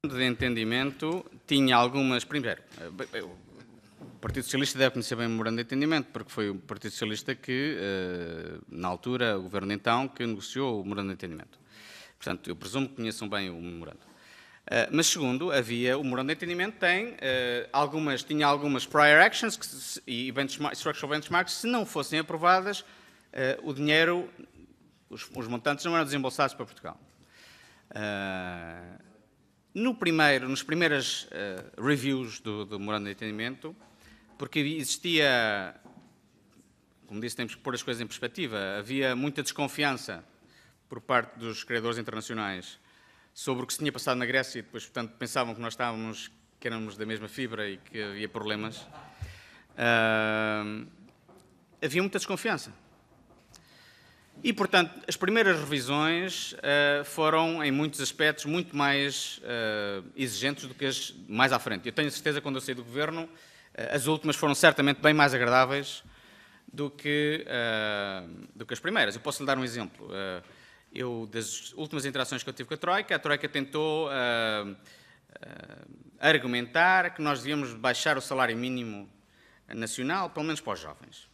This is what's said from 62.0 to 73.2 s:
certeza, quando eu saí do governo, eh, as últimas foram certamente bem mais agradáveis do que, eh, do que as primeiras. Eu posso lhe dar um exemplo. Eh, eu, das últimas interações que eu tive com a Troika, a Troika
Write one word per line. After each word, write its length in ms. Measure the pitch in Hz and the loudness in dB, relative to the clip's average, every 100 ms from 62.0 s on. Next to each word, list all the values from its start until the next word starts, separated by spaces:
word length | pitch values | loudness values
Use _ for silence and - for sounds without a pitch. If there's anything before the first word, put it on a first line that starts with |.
| 151 | -2
certeza, 300 | - 156 147 | -2 -2 -2
quando 140 | 143 | -4
eu 80 | 135 | -6
saí 120 | 131 | -6
do 80 | 127 | -8
governo, 460 | 117 127 151 165 165 - - - - | -6 -4 -2 -4 -10 -14 -20 -20 -18
eh, 200 | - 113 | -10 -2
as 120 | 143 131 | 0 2
últimas 300 | 156 156 143 | 2 0 2
foram 180 | 151 | 2
certamente 440 | 139 165 - 143 135 | 8 8 8 2 6
bem 100 | 151 | 4
mais 220 | 151 143 | 8 6
agradáveis 680 | 127 123 127 131 139 135 - - - - - - - - | 6 6 6 6 2 -4 -10 -16 -20 -20 -20 -20 -20 -16
do 160 | - 143 | -6 -6
que, 560 | 143 147 147 147 156 - | -4 0 2 2 -2 -4
eh, 800 | 123 117 110 107 104 101 95 85 92 - | -2 0 0 0 -2 -2 -6 -10 -14 -18
do 100 | 107 | -16
que 80 | 113 | -8
as 80 | 123 | -6
primeiras. 340 | 165 214 107 | -2 2 2
Eu 60 | 107 | 0
posso 220 | 151 - | -6 -4
lhe 40 | 139 | 0
dar 120 | 135 | 0
um 60 | |
exemplo. 440 | 127 117 101 - 95 | 0 -4 -8 -12 -12
Eh, 320 | 95 98 90 - - - - _ | -8 -6 -8 -12 -20 -20 -20 _
eu, 340 | - 123 117 110 | -8 -6 -6 -8
das 440 | 113 107 - - | -8 -6 -8 -12
últimas 320 | - 151 156 135 | -10 -6 -4 -4
interações 360 | 135 127 127 | -2 -2 -4
que 60 | - | -6
eu 60 | |
tive 120 | - 123 | -10 -8
com 80 | |
a 40 | 151 | -4
Troika, 380 | 170 190 202 | 2 0 2
a 20 | |
Troika 280 | 165 | 0